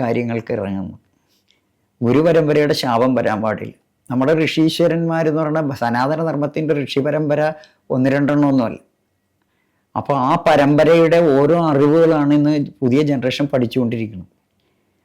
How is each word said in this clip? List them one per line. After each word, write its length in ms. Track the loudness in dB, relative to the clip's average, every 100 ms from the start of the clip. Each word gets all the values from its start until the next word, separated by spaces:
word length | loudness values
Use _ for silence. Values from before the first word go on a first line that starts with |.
കാര്യങ്ങൾക്ക് 500 | -2 -4 -4 -6 -6 -8
ഇറങ്ങുന്നത്. 400 | -6 -8 -10 -14 _ _ _ _ _ _ _ _ _ -6 0
ഗുരുപരമ്പരയുടെ 680 | 2 4 2 2 0 0 -2
ശാപം 300 | -2 0 0 0
വരാൻ 200 | -2 -2
പാടില്ല. 300 | -4 -6 -10 -18 _ _ -8
നമ്മുടെ 220 | -2 0 0
ഋഷീശ്വരന്മാരെന്ന് 1000 | 0 0 0 2 0 0 -2 -2 -2 -2
പറഞ്ഞാൽ 340 | -2 -2 -4 -4
സനാതന 380 | -4 -2 -2 -2 -4
ധർമ്മത്തിൻ്റെ 440 | -4 -4 -4 -4 -4
ഋഷി 200 | -2 -4 -2
പരമ്പര 340 | -2 -2 -2 -2 -6 -16 _ -8
ഒന്ന് 140 | -2 0
രണ്ടെണ്ണം 340 | 0 0 2 2
ഒന്നുമല്ല. 260 | 0 -2 -6 _ _ _ _ _ _ _ _ _ _ _ -10
അപ്പോൾ 180 | -4 -2 0
ആ 40 | 0 2
പരമ്പരയുടെ 720 | 2 4 4 4 4 4 4 4
ഓരോ 220 | 4 4 2 2
അറിവുകളാണ് 640 | 2 4 4 4 2 2 2
ഇന്ന് 140 | 2 0 -2 -4
പുതിയ 180 | 0 0 0
ജനറേഷൻ 340 | 0 -2 -4 -2
പഠിച്ചുകൊണ്ടിരിക്കുന്നത്. 800 | -2 -2 -2 -4 -4 -8 -10 -18 _ _ _ _ _ _ _